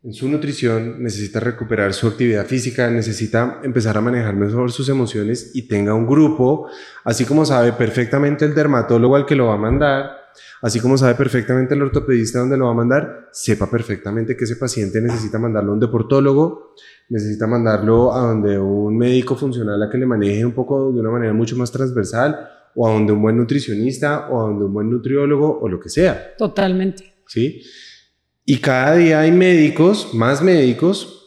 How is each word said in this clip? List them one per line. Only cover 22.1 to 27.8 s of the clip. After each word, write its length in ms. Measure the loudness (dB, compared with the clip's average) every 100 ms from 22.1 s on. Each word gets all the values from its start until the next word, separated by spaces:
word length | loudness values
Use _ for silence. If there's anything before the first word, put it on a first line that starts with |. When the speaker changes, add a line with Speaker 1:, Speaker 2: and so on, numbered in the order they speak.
| -2 -2 -2 -12 -20 _ -2
Speaker 1:
o 120 | 0
a 60 |
donde 180 | 2 2
un 100 | 2
buen 140 | 2 2
nutricionista, 920 | 0 -2 -2 -4 -2 -2 -2 -4 -4
o 100 | -4
a 40 |
donde 200 | -2 -2
un 100 | -2
buen 160 | -2 -2
nutriólogo, 680 | -4 -2 0 0 2 0 0
o 80 | -4
lo 140 | -6
que 80 | -6
sea. 480 | 0 0 0 -10 -6
Speaker 2:
Totalmente. 760 | -6 -2 0 0 -2 -6 -18 _ _
Speaker 1:
¿Sí? 340 | -4 -4 -4 -20 -20